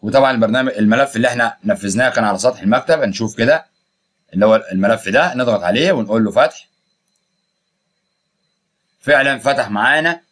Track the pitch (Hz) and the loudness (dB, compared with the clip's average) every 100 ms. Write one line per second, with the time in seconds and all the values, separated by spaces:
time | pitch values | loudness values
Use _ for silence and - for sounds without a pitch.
0 | 104 135 135 127 110 120 131 104 107 117 | 2 2 4 2 0 0 -2 0 2 2
1 | 135 110 123 120 117 - 101 98 104 95 | 0 0 -2 0 -4 -4 -4 -4 -2 -2
2 | 127 120 107 95 117 - 95 123 - 160 | 0 0 -2 0 -2 -2 0 0 2 0
3 | 123 95 113 - 117 156 - _ _ _ | 0 -4 -6 -2 2 2 0 _ _ _
4 | _ _ _ 90 104 110 - 92 101 110 | _ _ _ 0 4 4 0 -2 0 0
5 | - 113 175 123 123 107 87 107 165 165 | 0 0 0 -2 -2 -2 0 0 0 0
6 | 107 113 107 101 151 - - _ _ _ | -2 -2 0 2 0 -2 -20 _ _ _
7 | _ _ _ _ _ _ _ _ _ _ | _ _ _ _ _ _ _ _ _ _
8 | _ _ _ _ _ _ _ _ _ _ | _ _ _ _ _ _ _ _ _ _
9 | - 143 139 131 113 139 110 104 117 151 | 0 2 2 -2 -2 -2 -2 -2 0 0
10 | 160 170 _ | 0 -4 _